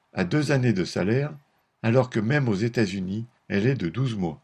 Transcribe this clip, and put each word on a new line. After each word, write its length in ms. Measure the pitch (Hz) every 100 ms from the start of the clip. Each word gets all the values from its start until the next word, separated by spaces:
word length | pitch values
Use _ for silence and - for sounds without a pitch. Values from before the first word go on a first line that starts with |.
| _
à 120 | -
deux 280 | 90 151 143
années 200 | 139 123
de 120 | 95
salaire, 500 | 82 - 92 123 147 151 _ _ _ -
alors 260 | 113 123 123
que 120 | 117
même 280 | 107 147 123
aux 60 |
États-Unis, 720 | 95 117 120 104 98 92 104 117 _ -
elle 180 | 101 117
est 80 |
de 140 | 127 85
douze 280 | 95 135 107
mois. 240 | 87 73